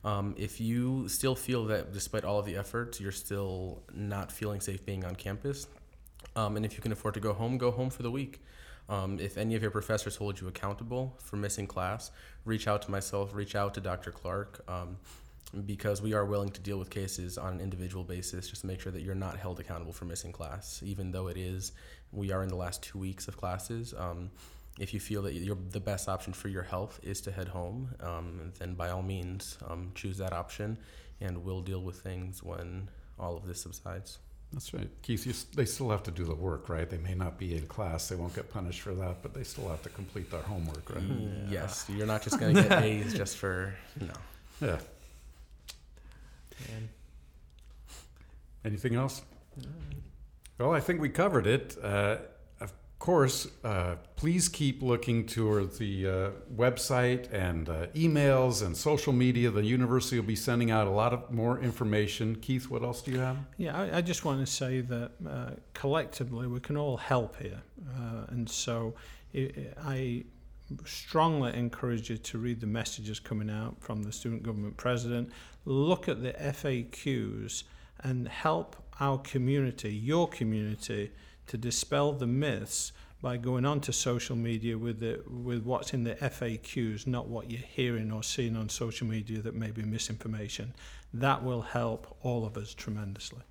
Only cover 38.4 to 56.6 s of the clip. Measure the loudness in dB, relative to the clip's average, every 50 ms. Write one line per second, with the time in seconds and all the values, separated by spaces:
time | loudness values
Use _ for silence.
38.4 | -6 -4 -6 -4 -4 -4 -4 -6 -4 -4 -2 -2 -2 -2 -2 -4 -6 -8 -6 -6
39.4 | -8 -6 -6 -6 -4 -4 -4 -4 -6 -10 -8 -8 -10 -6 -6 -8 -6 -4 -6 -4
40.4 | -4 -2 -2 -2 -2 -2 -4 -6 -8 -6 -4 -4 -2 0 0 -2 -2 -4 -4 -4
41.4 | -4 -4 -2 -2 -2 -4 -4 -6 -6 -4 -2 0 2 2 2 0 2 2 2 4
42.4 | 8 10 12 12 12 12 10 8 8 6 4 2 2 0 2 0 0 -2 -2 -2
43.4 | -2 0 0 0 -2 -4 -6 -8 -12 -12 -8 -6 -6 -6 -6 -10 -12 -14 -16 -18
44.4 | -20 -20 -6 -2 0 0 0 0 -2 -10 -18 -20 -20 -20 -20 -18 -20 -20 -20 -20
45.4 | -20 -20 -20 -20 -16 -16 -16 -16 -18 -20 -20 -20 -18 -18 -18 -18 -18 -20 -20 -20
46.4 | -20 -20 -14 -12 -10 -8 -8 -8 -8 -10 -10 -16 -20 -20 -20 -20 -20 -20 -20 -20
47.4 | -20 -20 -20 -20 -20 -20 -18 -18 -18 -16 -16 -18 -18 -20 -20 -20 -20 -20 -20 -20
48.4 | -20 -20 -18 -6 -2 -2 -2 2 2 4 4 4 4 2 -2 -6 -12 -14 -20 -20
49.4 | -20 -16 -14 -12 -10 -10 -8 -8 -8 -8 -8 -8 -10 -12 -14 -16 -18 -18 -20 -20
50.4 | -20 -20 -4 2 4 4 4 4 4 4 2 4 2 2 4 4 4 6 6 6
51.4 | 8 8 6 6 4 -2 -8 -4 0 2 4 6 6 6 4 2 -2 -12 -14 -18
52.4 | -20 -20 -10 -10 -10 -10 -10 -14 -20 -20 -14 -2 4 6 8 8 8 8 6 0
53.4 | -4 -6 -10 -4 -2 2 2 4 2 2 0 -2 -8 -12 -6 0 2 4 4 4
54.4 | 4 2 2 2 2 2 2 2 4 4 4 4 4 4 4 4 2 2 2 2
55.4 | 4 6 6 6 4 2 -2 -2 -2 -2 0 2 2 2 4 2 2 0 -2 -6
56.4 | -10 -6 2 4